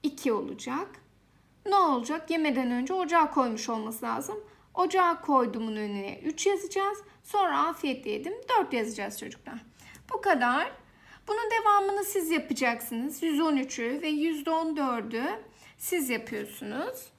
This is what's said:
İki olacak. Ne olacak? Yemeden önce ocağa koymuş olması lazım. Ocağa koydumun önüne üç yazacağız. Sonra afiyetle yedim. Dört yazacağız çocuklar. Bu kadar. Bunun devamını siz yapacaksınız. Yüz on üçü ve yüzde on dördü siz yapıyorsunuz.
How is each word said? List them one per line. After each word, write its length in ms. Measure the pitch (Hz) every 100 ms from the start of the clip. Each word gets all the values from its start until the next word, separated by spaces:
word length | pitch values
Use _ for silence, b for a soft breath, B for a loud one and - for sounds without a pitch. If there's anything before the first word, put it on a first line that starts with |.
İki 300 | 294 - 269
olacak. 540 | 214 - - - 269 392 - _ _ b b b b -
Ne 100 | 403
olacak? 540 | 349 262 233 320 320
Yemeden 420 | 330 311 254 254
önce 220 | 247 262
ocağa 380 | 370 349 339 294
koymuş 380 | 302 247 220 -
olması 360 | 226 214 220 240
lazım. 380 | 226 285 427 B B B
Ocağa 480 | - 370 381 359 339
koydumun 540 | - 269 233 220 220 214
önüne 440 | 208 202 196 -
üç 280 | - 311 392
yazacağız. 500 | 392 392 392 392 415 B B
Sonra 440 | - 427 370 277 302
afiyetle 440 | 330 294 254 -
yedim. 220 | 208 285 440 508
Dört 240 | 480 302
yazacağız 460 | 247 220 220 202 202
çocuklar. 400 | 214 - - 233 - B B B -
Bu 80 | 494
kadar. 500 | 403 311 240 254 370 - B B B B -
Bunun 240 | 427 466
devamını 520 | 453 440 403 392 392
siz 280 | 392 403 320
yapacaksınız. 920 | 320 - 240 254 233 - 226 262 311
Yüz 180 | 330 294
on 140 | 320 285
üçü 440 | 262 - 233 277
ve 60 | 311
yüzde 420 | 302 320 311 285
on 280 | 320 320 302
dördü 460 | 285 233 220 226 277 440 - B B B
siz 320 | - 359 269
yapıyorsunuz. 1000 | 226 226 214 208 - 208 226 403 508 -